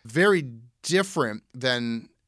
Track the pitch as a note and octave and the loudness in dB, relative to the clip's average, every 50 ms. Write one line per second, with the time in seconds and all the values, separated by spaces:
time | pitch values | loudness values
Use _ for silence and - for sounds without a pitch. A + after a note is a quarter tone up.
0 | - A2+ A2 D#3 F#3 G#3 G3+ F3 D3+ B2+ A#2 A2+ A#2+ A#2+ _ _ - - E3 F#3 | -16 -6 0 2 4 4 4 2 0 -4 -10 -16 -20 -20 _ _ -6 0 0 0
1 | G3 F#3+ - E3+ C3+ A2+ G#2+ A2 - _ - C3 B2 C3 B2 B2 A#2+ A#2 A#2 A2+ | 0 0 0 -2 -2 -2 -2 -6 -12 _ -12 -2 0 0 0 0 0 -2 -4 -4
2 | G#2+ - _ _ _ | -6 -12 _ _ _